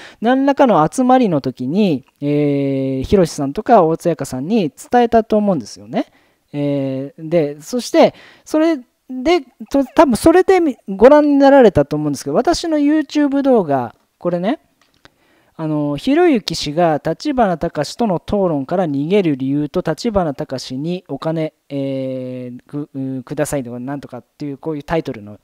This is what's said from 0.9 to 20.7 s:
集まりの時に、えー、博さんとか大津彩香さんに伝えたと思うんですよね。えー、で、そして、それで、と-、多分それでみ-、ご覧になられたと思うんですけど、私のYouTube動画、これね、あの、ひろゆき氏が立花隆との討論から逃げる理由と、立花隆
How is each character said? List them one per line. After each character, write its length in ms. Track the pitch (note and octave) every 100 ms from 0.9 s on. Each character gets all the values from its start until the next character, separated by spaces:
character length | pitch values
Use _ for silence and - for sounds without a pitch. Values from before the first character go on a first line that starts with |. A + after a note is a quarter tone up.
集 120 | -
ま 160 | B3+ C4
り 100 | A3+
の 120 | D#3
時 260 | C3 B2 B2+
に、 380 | F3 G#3 C#3 - _
え 800 | C#3+ D3 D3 C#3+ C#3 C3+ C3+ C3+
ー、 20 |
博 240 | C3 G3+ E3+
さ 180 | - C#3
ん 80 |
と 80 | C#3
か 220 | - A#3
大 140 | D#3+ E3
津 120 | F3
彩 60 | D#3+
香 100 | C3+
さ 140 | C3
ん 80 | C#3+
に 240 | A3+ E3 - -
伝 120 | B3
え 60 | A#3+
た 140 | A3+
と 140 | A3 G#3+
思 160 | G#3
う 20 | E3+
ん 40 |
で 60 | G#2
す 120 | -
よ 80 | G2+
ね。 200 | D#3+ - _ _ _ _
え 600 | C#3+ C#3+ C#3+ C3+ C3 C#3 -
ー、 100 | D#3+
で、 320 | E3+ D3 D3+
そ 180 | D3+ B3
し 100 | -
て、 240 | E4 A3+ - - - -
そ 120 | D#4
れ 220 | D#4+ D#4 B3 _ _
で、 340 | B3+ B3+ F4 C4+ _ A3
と-、 140 | C#4 C4 -
多 120 | D#4+
分 80 | A3
そ 160 | D#4+
れ 120 | E4+
で 160 | F#4 F#4+
み-、 160 | E4 A#3+ -
ご 200 | F#3+ A#3
覧 160 | D4 D4
に 120 | C#4
な 140 | C#4
ら 100 | C#4
れ 100 | A3+
た 140 | D#3+ C#3+
と 100 | D3+
思 120 | D3+
う 20 |
ん 40 |
で 40 | C#3
す 60 |
け 80 | C#3+
ど、 40 | D#3
私 320 | C4 E4 E4+
の 120 | D4+
YouTube 640 | C#4+ D#4 D4 D4+ C#4+ C#4
動 200 | C#4 B3
画、 300 | E3 C#3 A#2+ - _ _
こ 140 | F3
れ 80 | F3
ね、 200 | F#3 D4+ _ _ _ _ _ _ _ _ _ -
あ 100 | D#3+
の、 280 | D3+ D3 C#3+
ひ 180 | -
ろ 140 | D4 F4+
ゆ 140 | B3+
き 120 | -
氏 200 | E3 -
が 280 | D3 F3 D3
立 320 | - E3 D4+
花 240 | C4 G#3+ E3+
隆 400 | E3+ D#3 - -
と 100 | A#3
の 80 | E3
討 140 | - G#3 F#3
論 160 | D3 C3
か 100 | F3+
ら 140 | F3
逃 180 | C#3 D3+
げ 160 | G#3
る 140 | F3 C#3
理 100 | C3+
由 220 | C#3+ D3
と、 140 | F#3 F3
立 220 | D#3 A#3+
花 220 | G3+ E3+
隆 440 | C3+ D#3 C3 -